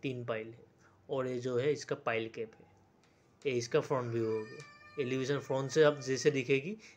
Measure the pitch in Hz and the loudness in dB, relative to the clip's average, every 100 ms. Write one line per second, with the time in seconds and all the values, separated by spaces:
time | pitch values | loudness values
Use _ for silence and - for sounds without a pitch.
0 | 139 123 120 110 113 117 - _ - - | -6 -4 -4 -6 -6 -14 -20 _ -20 -20
1 | - 135 127 127 127 120 147 135 - 139 | -6 -2 -2 -2 -2 0 2 0 -4 -4
2 | 123 113 113 120 110 - - - _ _ | -2 -2 -4 -6 -10 -12 -20 -20 _ _
3 | _ _ _ _ 139 123 120 156 - 135 | _ _ _ _ -2 -2 2 0 2 0
4 | 120 117 110 110 107 - - - - - | 0 0 0 -2 -4 -12 -18 -20 -10 -6
5 | 127 131 131 143 135 135 135 156 147 143 | -2 -2 0 -2 -2 -2 2 6 6 6
6 | 131 131 151 135 123 135 156 214 - | 0 2 2 2 2 0 0 -8 -14